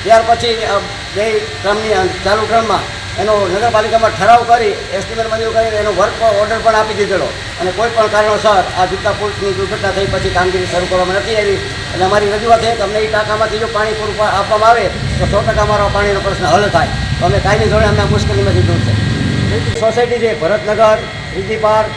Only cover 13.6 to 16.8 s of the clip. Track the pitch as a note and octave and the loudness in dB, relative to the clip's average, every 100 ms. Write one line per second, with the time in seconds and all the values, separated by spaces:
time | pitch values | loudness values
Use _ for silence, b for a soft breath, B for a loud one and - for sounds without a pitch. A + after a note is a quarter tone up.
13.6 | A3 G#3+ G#3+ G#3+ G#3+ G3 G#3 F#3 G3 G#3+ | -2 -2 -2 -2 -4 -2 0 0 0 2
14.6 | - A#3 F#3+ - - - F3+ G3+ A3+ G#3+ | 4 4 2 -2 -4 -2 0 0 0 0
15.6 | G#3 G#3 G3+ G3 G3+ G3 G3 F3+ F3 F3 | 2 2 0 0 0 0 -2 -2 2 2
16.6 | G#3 E3 | 2 2